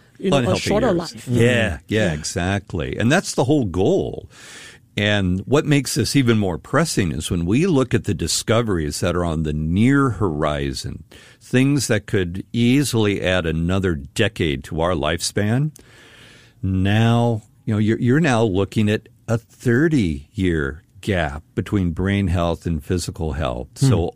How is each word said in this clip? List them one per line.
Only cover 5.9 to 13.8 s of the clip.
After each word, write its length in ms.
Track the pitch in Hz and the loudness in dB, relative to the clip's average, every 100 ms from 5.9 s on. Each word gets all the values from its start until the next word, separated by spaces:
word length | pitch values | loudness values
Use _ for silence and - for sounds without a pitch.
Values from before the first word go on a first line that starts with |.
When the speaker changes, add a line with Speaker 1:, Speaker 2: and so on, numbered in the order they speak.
Speaker 2:
this 220 | - 104 143 | -2 0 2
even 220 | 120 110 | 4 2
more 180 | 98 80 | 0 -4
pressing 560 | - 135 160 - 92 | -2 0 0 0 -2
is 180 | 64 - | -2 -4
when 140 | 90 | -2
we 220 | 85 117 190 | 0 2 2
look 260 | 143 131 | 2 2
at 120 | 110 | 0
the 100 | - | -2
discoveries 840 | 80 82 - - 113 117 90 73 73 | -4 -4 -4 0 0 0 -2 -4 -2
that 140 | 95 | -2
are 100 | 87 85 | 0 -2
on 160 | 80 | -2
the 100 | 78 | -2
near 580 | 76 78 90 120 139 135 | -4 -2 2 4 4 2
horizon, 960 | 95 101 76 78 73 71 64 - - - - - - | 0 -2 0 -2 -2 -4 -6 -8 -12 -16 -20 -20 -20
things 480 | - 127 135 143 - | -2 2 2 2 0
that 180 | 107 - | -2 0
could 400 | 104 87 92 - | -2 -2 -4 -6
easily 680 | 120 120 135 135 113 104 98 | 0 2 2 2 2 2 0
add 240 | 90 92 | 0 0
another 500 | 82 80 85 95 | 0 0 0 0